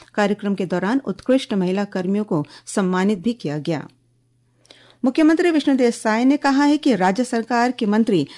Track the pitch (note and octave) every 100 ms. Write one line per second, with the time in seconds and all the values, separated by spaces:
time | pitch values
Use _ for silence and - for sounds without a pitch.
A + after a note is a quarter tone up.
0 | - - G3+ G#3 G3+ G3 F#3 F3+ F#3 C4
1 | B3+ F#3 - C4 C4 G3+ F3+ F#3+ G3+ G3
2 | F3+ G3+ G#3+ E3+ D3 - - - F#3 F#3
3 | G3 G#3+ A3 A#3+ D#3+ D3+ D3 D#3 - _
4 | _ _ _ _ _ _ _ - _ _
5 | B3+ C4+ D#4 E4 F4 D#4+ C#4+ C4+ B3 A#3
6 | A3+ A3 B3+ C#4+ C#4 C4+ C#4+ D4 D4+ G#3
7 | F#3 G3 B3 A#3 A3 A#3+ A#3+ B3 G#3+ G#3+
8 | A3+ F#3 C#3